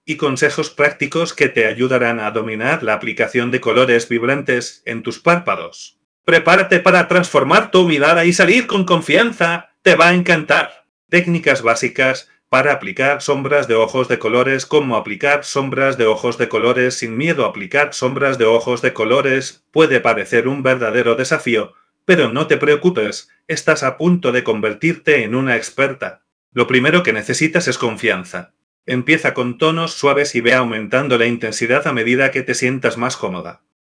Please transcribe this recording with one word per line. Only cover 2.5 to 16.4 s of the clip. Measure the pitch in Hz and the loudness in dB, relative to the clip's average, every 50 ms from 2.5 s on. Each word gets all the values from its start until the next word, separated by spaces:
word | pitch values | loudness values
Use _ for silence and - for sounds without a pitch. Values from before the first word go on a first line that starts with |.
| 110 107 113 131 156 156 127 | -6 -4 -2 -2 -2 -2 -2
la | 110 107 | -4 -4
aplicación | 104 - 107 107 - 117 110 - 123 120 123 123 | -4 -4 -6 -4 -2 -2 -2 0 -2 -2 -2 -2
de | 127 | -4
colores | - 120 110 123 131 127 120 117 117 - | -2 0 2 2 4 4 4 0 0 0
vibrantes | 120 117 117 123 139 147 135 - 127 120 117 - - _ - | -4 -2 -2 -2 -2 -2 -2 -2 -2 -2 -2 -6 -14 _ -12
en | - 117 113 113 | -12 -10 -10 -8
tus | 120 117 - | -10 -8 -4
párpados. | - 170 170 175 175 - - - - - - - - - _ _ _ _ _ _ - | 0 0 0 0 0 -4 -6 -6 -6 -12 -14 -18 -20 -20 _ _ _ _ _ _ -2
Prepárate | - 170 165 165 165 175 196 196 190 190 175 | 2 2 4 4 4 4 4 4 2 2 2
para | 180 190 180 180 175 | 4 4 4 4 2
transformar | 175 175 180 175 - - 147 131 135 165 208 226 214 | 2 2 0 2 2 2 2 2 4 2 2 2 4
tu | - 185 180 | 2 4 4
mirada | 170 156 143 143 151 170 170 165 | 4 2 2 2 2 4 4 4
y | 175 175 | 2 4
salir | 175 196 165 202 254 240 | 4 4 4 4 2 2
con | - - 202 185 | 0 0 -2 0
confianza. | 175 180 165 160 - 143 180 226 240 233 - 175 170 170 175 - _ _ _ - | 2 2 0 2 2 2 2 2 2 0 -2 -2 -2 -2 -4 -6 _ _ _ 2
Te | 190 165 | 4 4
va | - 165 175 | 6 6 4
a | 180 | 4
encantar. | 180 180 180 175 160 151 - 147 170 147 - - - _ _ _ _ _ - | 4 2 2 0 0 2 0 0 0 0 -2 -8 -18 _ _ _ _ _ 0
Técnicas | - 175 175 175 170 170 165 151 135 117 117 | 0 0 2 2 -2 0 2 0 0 2 2
básicas | 117 117 - - 120 - - 131 131 131 131 - _ _ _ _ - | 0 0 0 0 -6 -2 0 0 0 0 -2 -6 _ _ _ _ -2
para | - 131 135 147 139 | 0 2 2 2 0
aplicar | - - 104 92 - 131 139 143 139 - | -2 -4 -8 -4 -2 0 0 0 -2 0
sombras | - 143 139 135 139 147 143 135 | -2 -2 -2 0 0 0 0 2
de | 113 117 | 2 2
ojos | 113 113 110 - 131 127 - | 2 2 2 0 -2 -2 0
de | 123 - | -2 -2
colores. | - 110 113 123 123 135 135 131 127 | -2 0 2 2 2 2 0 -4 -2
¿Cómo | - 147 151 143 131 117 | 0 0 0 2 2 -2
aplicar | 107 - 107 104 92 - 143 143 143 143 | -2 -4 -4 -8 -4 -2 0 0 0 -2
sombras | - - 139 135 135 131 131 135 135 135 | -4 -4 -4 -4 -4 -2 -2 0 0 0
de | 127 117 | 2 2
ojos | 110 107 107 - 123 117 | 2 2 0 -2 -4 -2
de | - | -2